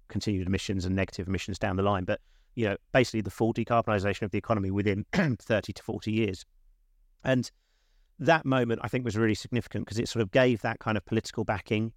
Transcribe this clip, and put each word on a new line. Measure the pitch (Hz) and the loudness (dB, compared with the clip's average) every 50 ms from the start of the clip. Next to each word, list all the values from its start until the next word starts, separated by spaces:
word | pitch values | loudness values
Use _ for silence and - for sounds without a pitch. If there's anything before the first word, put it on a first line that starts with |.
| _ - | _ -8
continued | - 101 - 117 101 92 92 | -8 -4 -2 -2 -2 0 0
emissions | 90 95 92 - - 98 95 90 | 0 -2 -2 -2 -2 -4 -2 -2
and | 95 95 | 0 0
negative | 95 95 - - - 87 | 0 0 -2 -4 -6 -4
emissions | 92 98 90 - - 101 - | -4 -4 -4 -4 -6 -6 -4
down | - 101 92 | -2 -2 0
the | 95 98 | 2 2
line. | 101 101 92 90 | 2 2 2 0
But, | 98 104 - - _ _ _ _ _ _ | -2 -4 -4 -6 _ _ _ _ _ _
you | 123 113 101 | -2 0 0
know, | 101 - _ _ - | 0 -2 _ _ 2
basically | 135 120 - - 110 98 | 2 2 2 0 -2 -4
the | 95 | -4
full | - - 117 113 117 | -2 0 0 0 2
decarbonisation | 120 110 - 120 117 110 117 107 101 95 101 98 - 113 | 0 0 2 2 2 2 2 2 2 2 0 0 -2 -2
of | 98 | -2
the | - 101 | -2 -2
economy | - - 113 104 95 95 | 0 0 0 2 2 0
within | 98 101 98 107 98 104 104 - - | 0 0 2 2 0 0 -2 0 0
<clears throat> | 190 180 147 117 - | 2 2 2 0 -2
thirty | - - 113 101 - - - | 0 0 0 0 0 -2 -8
to | - - | -10 -8
forty | - 110 104 - 110 107 | -8 -6 -6 -4 -2 0
years. | 110 113 101 90 - - - _ _ _ _ _ _ _ _ _ _ _ _ _ _ - | 2 2 0 -2 -4 -10 -18 _ _ _ _ _ _ _ _ _ _ _ _ _ _ -2
And | 127 131 127 117 - - _ _ _ _ _ _ _ _ _ _ _ _ - | 0 2 2 0 -2 -8 _ _ _ _ _ _ _ _ _ _ _ _ -2
that | 135 151 165 160 - | 2 4 4 4 4
moment, | 135 131 131 120 117 113 - - | 2 2 2 2 2 0 -2 -2
I | - | -4
think, | - 127 127 | -4 -2 -2
was | 117 104 | -2 0
really | 110 113 110 107 | 2 2 2 2
significant | - - - 123 117 - - - 104 - | 0 -2 -4 -4 -4 -4 -4 -6 -8 -8
'cause | - 101 113 | -4 -4 -4
it | 123 - | -4 -2
sort | - 117 110 | -2 -2 -2
of | 95 | 2
gave | - 131 127 127 120 104 - | 4 4 4 4 2 0 -2
that | 117 113 - | -4 -6 -4
kind | - 113 107 104 | -2 -2 -2 -2
of | - | -2
political | - 113 110 - - - 120 107 | -2 -2 -2 -2 -2 -4 -4 -2
backing, | - 107 95 - - 113 107 113 110 - | -2 -2 -4 -2 -2 0 0 0 -2 -6